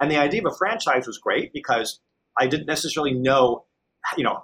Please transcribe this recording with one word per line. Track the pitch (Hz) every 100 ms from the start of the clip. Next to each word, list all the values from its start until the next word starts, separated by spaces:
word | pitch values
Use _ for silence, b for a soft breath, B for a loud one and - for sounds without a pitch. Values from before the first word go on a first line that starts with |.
And | 143
the | 151
idea | 143 220
of | 165
a | -
franchise | 190 220 160 127 120
was | 104
great | - 110 -
because | 147 - 117 110 - _ _ _ 117
I | 131
didn't | 151 -
necessarily | 156 151 160 143
know, | 127 131 135 123 117 - _ _ _ - -
you |
know, | 117 -